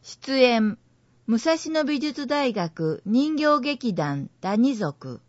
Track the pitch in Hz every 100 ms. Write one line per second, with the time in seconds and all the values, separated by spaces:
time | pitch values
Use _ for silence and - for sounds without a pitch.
0 | - - - 269 247 226 214 - _ _
1 | _ _ - 226 320 320 285 311 294 294
2 | 302 294 269 294 269 208 170 - 160 156
3 | - 233 302 302 302 294 269 294 240 170
4 | 151 143 139 _ 185 214 254 226 170 -
5 | 131 117